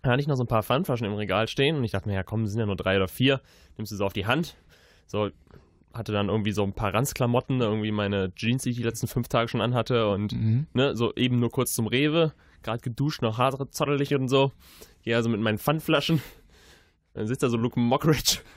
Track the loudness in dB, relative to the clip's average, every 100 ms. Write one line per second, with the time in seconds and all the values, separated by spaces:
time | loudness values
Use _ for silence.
0 | 2 2 2 0 2 0 2 0 0 -2
1 | -2 -4 0 0 0 2 0 2 -2 -4
2 | -2 -4 -2 -2 -2 -2 -2 -2 2 2
3 | 2 2 2 2 -4 -20 -20 -14 -10 -4
4 | -4 -4 0 0 -2 -8 _ -20 _ _
5 | _ -4 -4 -6 _ -20 _ _ _ -10
6 | -4 -2 0 0 0 0 -2 -2 -2 0
7 | -2 -2 0 0 0 0 0 0 -2 -2
8 | 0 0 -2 -2 -2 -2 -2 -2 -4 -4
9 | -4 -4 0 0 0 0 0 0 0 2
10 | 2 2 0 0 2 2 0 0 0 2
11 | -2 2 0 2 0 0 -2 -2 0 0
12 | 2 2 0 -2 -20 -14 -8 -6 -6 -2
13 | -2 0 -2 2 0 0 -8 -4 -2 0
14 | 0 0 2 4 2 0 -20 -20 -20 _
15 | -2 0 2 2 0 0 0 -2 2 0
16 | 2 0 -2 -20 -20 -20 -20 -20 _ _
17 | _ -8 -4 0 0 2 0 0 2 2
18 | 2 2 2 -2 -6